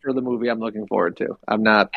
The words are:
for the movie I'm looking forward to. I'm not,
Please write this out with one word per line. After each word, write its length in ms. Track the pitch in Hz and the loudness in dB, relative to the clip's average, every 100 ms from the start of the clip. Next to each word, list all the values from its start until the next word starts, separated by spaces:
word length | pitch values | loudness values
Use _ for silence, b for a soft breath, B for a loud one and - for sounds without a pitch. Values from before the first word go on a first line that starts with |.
for 120 | 139 | -6
the 80 | 131 | -4
movie 260 | 127 120 120 | -2 -2 -2
I'm 100 | 117 | -2
looking 260 | 113 107 104 | -4 -6 -4
forward 300 | 104 87 - | 0 0 -2
to. 200 | - - - | -8 -6 -4
I'm 140 | 107 | 2
not, 260 | 110 107 98 | 4 4 4